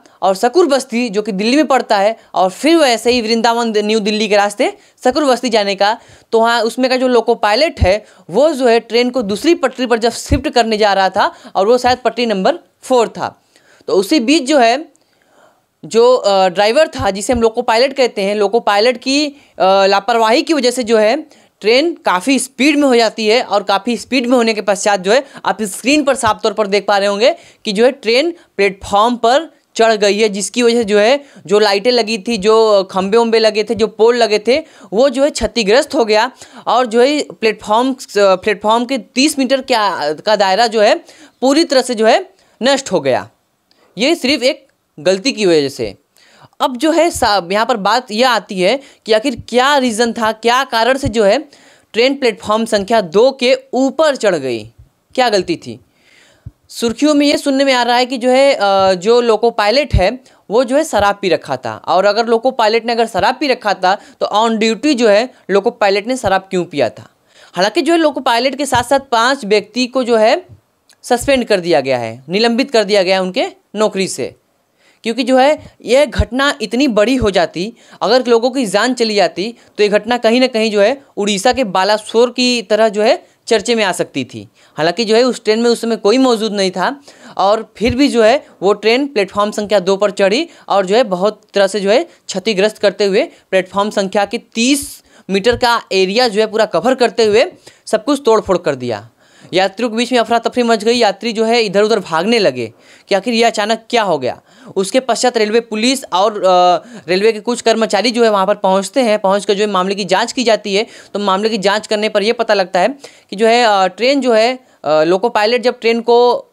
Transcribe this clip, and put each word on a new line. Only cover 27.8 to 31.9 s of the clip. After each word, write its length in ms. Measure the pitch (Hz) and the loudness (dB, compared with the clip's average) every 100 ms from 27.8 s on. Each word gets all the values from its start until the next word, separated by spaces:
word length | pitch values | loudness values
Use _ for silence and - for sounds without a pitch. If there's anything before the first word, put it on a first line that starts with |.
| 247 | 0
है 60 | |
ट्रेन 420 | - 208 240 339 330 _ - | 0 -2 0 -2 -6 _ -2
प्लेटफॉर्म 580 | 196 190 - 202 226 240 | -2 -2 -2 0 2 0
पर 340 | 226 277 320 _ _ - | 2 0 -2 _ _ 0
चढ़ 180 | 226 | 2
गई 260 | 214 202 202 | 2 0 2
है, 100 | 220 | 0
जिसकी 340 | 196 190 240 | -2 -6 0
वजह 140 | 233 233 | 2 2
से 60 | |
जो 160 | 202 208 | 2 2
है 240 | 214 285 285 - 151 | 2 0 -4 -18 -2
जो 120 | 208 | 0
लाइटें 320 | 208 202 247 | 2 0 0